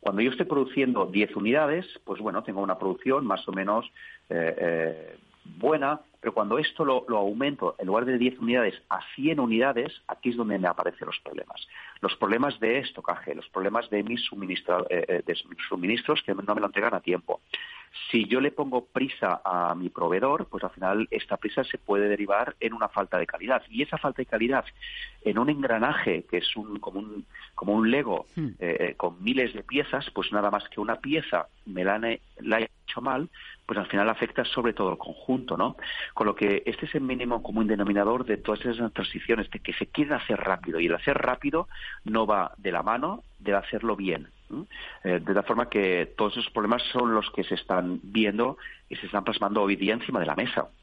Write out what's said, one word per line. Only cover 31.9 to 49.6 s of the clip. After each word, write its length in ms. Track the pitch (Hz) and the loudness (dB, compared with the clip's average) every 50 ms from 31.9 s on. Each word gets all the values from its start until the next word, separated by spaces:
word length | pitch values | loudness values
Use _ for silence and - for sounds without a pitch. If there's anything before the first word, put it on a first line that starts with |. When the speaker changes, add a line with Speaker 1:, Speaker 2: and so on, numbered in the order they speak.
| 98 | 2
Speaker 1:
han 100 | 107 113 | 2 2
he-, 160 | 117 113 - _ - - - | -2 -2 -4 _ -18 -18 -10
la 200 | - - 110 113 | -2 2 2 2
he 100 | 113 - _ _ _ | 2 0 _ _ _
hecho 140 | - - - | -8 -8 -4
mal, 300 | 120 135 139 131 156 180 _ - - - - - _ | -2 -2 -2 -2 -2 -4 _ -16 -18 -18 -18 -18 _
pues 140 | - 110 101 | -4 -2 -2
al 80 | 98 | -2
final 220 | - - 101 101 110 | 0 2 4 4 4
afecta 360 | 110 - - 113 - - 123 | 4 2 0 -2 0 -2 -2
sobre 300 | - - - 117 120 107 | 0 0 0 2 0 2
todo 160 | - 104 92 - | 2 0 0 0
el 60 | - | -2
conjunto, 580 | - - - - - - 131 127 - - - | -6 -12 -12 -14 -2 0 0 0 0 -2 0
¿no? 200 | 85 95 127 - - - - - - - - - | 0 0 0 0 -4 -10 -8 -8 -6 -8 -8 -2
Con 120 | - 110 | 2 2
lo 80 | 104 101 | 2 2
que 280 | - 107 104 101 98 - | 4 4 4 4 2 2
este 200 | - 110 - - | -2 -4 -4 -6
es 80 | - - | -2 -2
el 80 | 151 135 | -2 0
mínimo 400 | 127 127 123 123 123 123 113 104 | 0 -2 -2 0 -2 -2 -2 -2
común 240 | - 98 110 113 | -2 0 2 4
denominador 580 | 104 110 101 101 98 101 101 101 104 117 123 123 | 4 4 2 2 2 4 4 4 4 4 2 2
de 120 | 117 107 | 0 -2
todas 280 | 95 - - 107 104 - | -2 2 -2 -2 0 0
esas 280 | 123 117 113 117 110 - | -2 -2 0 -2 -4 -2
transiciones, 580 | - 98 - - - - - 117 113 101 - | -4 -4 -4 -4 -8 0 2 2 2 2 -4
de 100 | - 104 | -6 -8
que 120 | - - 90 | -8 -6 -4
se 140 | - - | -4 -4
quiere 280 | - - - 151 143 147 | -4 0 0 2 2 2
hacer 240 | 127 - - 113 95 | -2 0 -2 -2 0
rápido, 400 | - - 92 87 - 85 80 82 | 2 0 0 0 -2 -2 0 2
y 80 | 85 | 2
el 80 | 87 82 | 2 2
hacer 220 | 85 - - 139 | 2 2 0 0
rápido 520 | 127 - 123 127 - - 143 139 160 175 - - - - - - - - | 2 2 0 0 0 -2 0 0 0 -2 -2 -8 -14 -12 -12 -14 -10 -6
no 220 | - 110 110 113 | -2 2 2 4
va 260 | 104 107 101 90 - - - | 4 4 2 2 0 -4 -6
de 140 | - 98 87 | -4 -2 0
la 100 | 85 71 | 0 0
mano 420 | 98 110 123 135 165 196 240 - - - - | 0 0 0 0 -4 -4 -6 -10 -18 -20 -8
del 180 | - 101 98 | -2 2 2
hacerlo 400 | 98 98 - - 107 113 117 107 | 2 2 0 -6 -4 0 0 -2
bien. 320 | 98 98 92 82 71 71 - - - - - | 0 0 -2 -2 -2 -4 -12 -18 -20 -16 -12
¿Mm? 120 | 101 127 165 - - - - - - - - | -10 -10 -10 -10 -14 -16 -14 -14 -16 -8 -2
Eh, 160 | 98 90 90 | 0 0 0
de 140 | 82 80 98 | 2 2 2
tal 100 | 101 98 | 2 4
forma 240 | - 113 110 120 - | 2 2 2 2 2
que 460 | - 107 98 92 90 87 82 - - | 2 2 2 4 4 2 0 -2 -2
todos 160 | - 107 104 - 117 | -2 0 0 0 -2
esos 120 | 117 - | -6 -2
problemas 320 | - 117 107 104 117 123 - - | -2 0 2 2 0 0 0 -2
son 220 | - 127 127 117 113 | 0 0 2 4 2
los 160 | 107 104 - - | 2 2 0 -4
que 120 | - 92 | -4 -2
se 100 | - - | -2 -2
están 460 | 90 - - 95 92 90 90 90 80 - | -6 -2 0 0 0 0 0 -4 -6 -8
viendo 540 | 98 98 110 110 104 101 107 117 131 143 - - - - - - - | -2 2 2 2 4 4 2 0 0 0 -4 -12 -18 -18 -18 -14 -14
y 80 | - | -12
se 80 | - - | -12 -10
están 180 | 98 - 104 98 | -2 -2 -2 0
plasmando 380 | - 107 - 104 101 104 110 | 0 -2 0 0 0 2 2